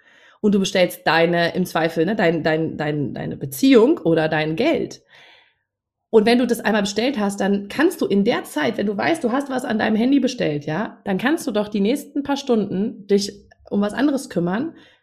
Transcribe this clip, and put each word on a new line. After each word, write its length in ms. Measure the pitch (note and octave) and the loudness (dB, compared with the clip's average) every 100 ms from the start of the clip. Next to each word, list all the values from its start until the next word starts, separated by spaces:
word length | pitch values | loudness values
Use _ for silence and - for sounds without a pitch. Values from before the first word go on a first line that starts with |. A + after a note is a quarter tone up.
| _ _ _ - | _ _ _ -2
Und 140 | G#3+ | 0
du 60 | G3 | 2
bestellst 420 | F#3 F#3+ F3+ - - | 2 2 0 0 0
deine, 500 | D#3+ E3+ E3+ E3+ - | 2 4 2 0 -2
im 100 | F3+ | -2
Zweifel, 400 | E3+ D#3+ E3 E3 | -2 -2 0 0
ne, 120 | A3+ | 2
dein, 260 | E3+ E3 | 0 2
dein, 320 | D#3+ D#3+ D#3+ - | 0 -2 -2 -4
dein, 380 | D3+ D3+ B2+ | -4 -4 -4
deine 240 | - - - | -6 -8 -8
Beziehung 640 | C#3 - C4+ B3+ A#3+ E4+ | -10 0 6 8 6 2
oder 280 | E3 E3 D#3 | 2 2 2
dein 300 | D#3 D#3 D#3+ | 0 -2 0
Geld. 440 | C#4+ D4+ - - _ - - - _ _ _ _ _ _ - | 0 0 -4 -10 _ -20 -20 -20 _ _ _ _ _ _ 2
Und 160 | A3+ G#3 | 4 4
wenn 120 | A#3+ | 4
du 80 | B3 | 2
das 140 | A3+ | 0
einmal 220 | G#3+ G#3+ | 0 0
bestellt 360 | G3+ - B3 A#3+ | 0 -2 -2 0
hast, 220 | G3+ G3+ | -2 0
dann 300 | G3 G3+ G3+ | 0 0 -2
kannst 320 | - E4 - | 0 0 0
du 40 | - | 0
in 200 | G3+ G3+ | 2 2
der 180 | D#4+ | 0
Zeit, 340 | - D4+ C#4 G#3+ | -4 -4 -2 -2
wenn 80 | G#3 | -2
du 120 | G3+ | -2
weißt, 260 | A#3 E4 | -2 0
du 80 | A#3 | -2
hast 180 | B3+ C#4 | -2 -4
was 140 | B3+ | -6
an 160 | C4+ A3 | -4 -2
deinem 160 | A3 G#3+ | 0 2
Handy 240 | B3 C#4 | 2 2
bestellt, 460 | B3 - E3 D3 D3+ | 0 -2 -4 -4 -4
ja, 340 | D#3 A3+ - - | -6 -6 -8 -4
dann 120 | F#3 | -2
kannst 300 | A#3+ D#4+ - | 0 -2 -2
du 40 | |
doch 180 | G#3 G#3 | -4 -2
die 100 | G#3 | 0
nächsten 440 | G3 C#4+ - D4 | 0 -2 -4 -8
paar 120 | C#4 C#4 | -4 -4
Stunden 720 | - A3+ G3 F3+ G#3+ - - | 0 0 0 -2 -4 -6 0
dich 240 | G3+ G3+ - - _ - | 0 0 -10 -20 _ -6
um 100 | G3+ | -2
was 140 | G#3 | -2
anderes 360 | G#3 D4 C4+ - | 0 0 0 -4
kümmern 460 | F3+ E3+ G3+ D#4+ - - _ | -4 -2 -2 -6 -10 -20 _